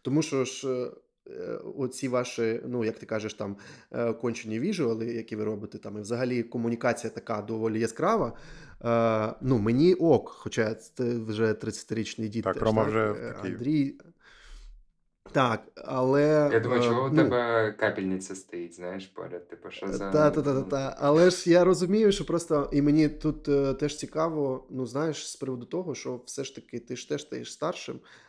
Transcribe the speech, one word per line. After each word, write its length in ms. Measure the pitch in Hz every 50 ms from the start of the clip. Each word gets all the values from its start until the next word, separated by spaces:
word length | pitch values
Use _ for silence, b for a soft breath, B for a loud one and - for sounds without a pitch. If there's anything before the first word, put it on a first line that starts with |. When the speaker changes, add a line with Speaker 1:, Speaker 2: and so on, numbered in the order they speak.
Speaker 1:
Тому 200 | - 123 135 156
що 240 | 156 - 143 135 127
ж, 220 | 120 - - - 131
е, 220 | 127 123 123 - - - - _ _ _ _ -
е, 280 | - - 90 - 117 - - - - 139
оці 300 | 131 123 - - - 127
ваші, 540 | 123 123 123 127 - - 117 113 113 117 -
ну, 200 | - 120 123 110
як 140 | 110 110 -
ти 60 | 110
кажеш, 280 | - 113 110 104 107 -
там, 240 | - 107 101 101 101 B B B B B B
е, 220 | - 120 117 117 110
кончені 460 | 113 - 120 110 - - 110 110 113
віжуали, 460 | 135 202 208 180 143 117 113 110 113 120 117
які 220 | 113 113 - 110
ви 80 | 107 107
робите, 340 | 107 107 101 107 101 - 101
там, 200 | - 107 104 104
і 40 |
взагалі 420 | 101 101 120 117 131 123 127 120 113
комунікація 680 | 117 - 123 113 117 120 117 - 123 117 - - 110 -
така 280 | 117 - - 113 104
доволі 380 | 104 107 113 110 110 113 107 110
яскрава, 540 | 117 113 - - 147 190 226 214 147 117 B B B B B B B B B B -
е, 480 | 120 117 117 113 113 110 110 107 110 - -
ну, 160 | - 127 131 113
мені 360 | 101 113 117 131 156 180 185
ок, 360 | - 160 165 131 107 - -
хоча 460 | - - - - - 131 110 107 113
це 420 | - - - _ - 127 120 120 117
вже 360 | 110 110 107 107 113 110 107
тридцятирічний 760 | 107 - 113 101 - - - - 113 107 - - - 110 107
дід 140 | 101 113 101
Speaker 2:
Так, 100 | 95 92
Speaker 1:
теж, 100 | - 107
Speaker 2:
Рома 180 | 110 110 110 107
Speaker 1:
так, 80 | 107
Speaker 2:
вже 200 | 107 110 110 107
Speaker 1:
е, 220 | 107 110 120 113 -
Speaker 2:
такий. 180 | 98 98 92
Speaker 1:
Андрій. 440 | 90 95 120 139 156 147 135 139 - - - 165 - b b b b b b b b b b b b - - _ _ _ _ _ _ _ _ -
Так, 300 | - 147 131 120 110 107 - - - - -
але, 640 | - 135 127 127 131 139 143 147 151 156 151 147 147 127
Speaker 3:
Я 60 | 113
думаю, 220 | 113 117 123 120
Speaker 1:
е, 40 | 120
Speaker 3:
чого 200 | 120 117 123 135 135
у 20 |
Speaker 1:
ну, 60 | 156 156 156
Speaker 3:
тебе 480 | - - 120 120 117 117 113 110 107 104 -
капельниця 560 | 110 104 - 104 95 95 95 92 95 - 95
стоїть, 400 | 92 - - - 87 87 85 -
знаєш, 320 | 90 90 90 92 92 92 -
поряд, 400 | _ 90 87 85 87 87 87 -
типу, 220 | 87 - - 87
що 140 | - - 95
Speaker 1:
Е, 80 | 98 95
Speaker 3:
за, 180 | - 101 98
Speaker 1:
та, 180 | 147 151 151 147
та, 120 | 143 156
та, 0 |
та, 120 | 131 143 135
Speaker 3:
ну. 100 | 135 135
Speaker 1:
та. 340 | - 143 135 135 131 - -
Але 300 | 143 143 147 160 175 185
ж 200 | 175 - - 180
я 140 | 165 175 175
розумію, 480 | 185 185 151 180 170 196 220 220 202
що 140 | 196 - 156
просто, 440 | - 165 165 160 - 160 147 139 - -
і 80 | 143
мені 280 | 143 147 147 156 156 151
тут, 380 | 151 - - 156 143 - - 147
е, 240 | 143 139 139 135 131
теж 240 | 131 147 147 - -
цікаво, 720 | - - - 156 160 170 160 151 143 135 131 127 - -
ну, 160 | - 131 131
знаєш, 460 | 113 117 139 160 165 143 - - -
з 40 | -
приводу 300 | - 143 131 131 120 107
того, 300 | - - 175 185 170 127
що 260 | - - 131 123 120 -
все 180 | - - - 139
ж 120 | - -
таки 240 | 120 - _ - 120
ти 160 | 117 - 127
ж 140 | 123 - -
теж 120 | 151 139
стаєш 320 | - - 131 127 120 - -
старшим, 460 | - 147 165 175 - - - 127 127 b b b b b